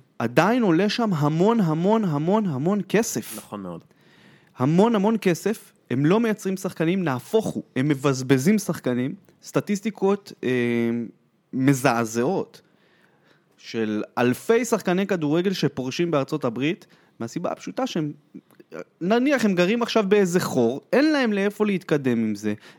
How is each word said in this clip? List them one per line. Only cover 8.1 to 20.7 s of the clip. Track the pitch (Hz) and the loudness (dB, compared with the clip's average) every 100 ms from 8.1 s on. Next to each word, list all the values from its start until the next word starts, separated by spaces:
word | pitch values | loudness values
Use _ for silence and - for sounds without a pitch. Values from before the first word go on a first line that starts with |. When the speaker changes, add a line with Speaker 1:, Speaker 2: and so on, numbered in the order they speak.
| 131 131 135 143 214 | 0 2 2 4 0
Speaker 1:
שחקנים, | - 160 127 123 131 196 _ _ | -2 -6 -4 -2 -4 -8 _ _
סטטיסטיקות, | - 143 - 202 226 - 190 202 - - | -6 -6 -4 -4 -6 -2 -2 -2 -6 -8
אה, | 120 127 120 117 117 117 113 - _ _ - | -4 -2 0 0 -2 -4 -8 -14 _ _ -10
מזעזעות | 131 131 135 131 117 113 113 131 185 - - _ _ _ _ _ _ _ _ _ _ | -2 2 2 2 0 -2 -2 -2 -2 -6 -12 _ _ _ _ _ _ _ _ _ _
של | - 117 107 107 - - | -10 -4 -2 -4 -4 0
אלפי | 123 123 - 233 247 | 0 0 2 2 2
שחקני | 214 190 180 196 | -2 0 0 0
כדורגל | 185 147 160 190 | -2 0 0 0
שפורשים | 190 147 - 127 - 175 | 0 -2 -2 -6 -2 0
בארצות | 151 135 156 131 | 0 -2 -4 -4
הברית, | 113 147 196 - _ _ - | -2 -2 -4 -10 _ _ -12
מהסיבה | 117 - 180 | -8 -6 -6
הפשוטה | - - - 262 | -6 -8 -6 -4
שהם, | 180 151 147 _ - _ _ - 80 - - | -4 -6 -8 _ -20 _ _ -20 -16 -16 -6
נניח | 170 233 262 269 214 | 0 2 2 2 2
הם | 180 | 2
גרים | 180 233 | 2 0
עכשיו | 226 226 196 | 0 0 2
באיזה | 208 185 180 | 2 4 0
חור, | - 135 113 | 0 0 0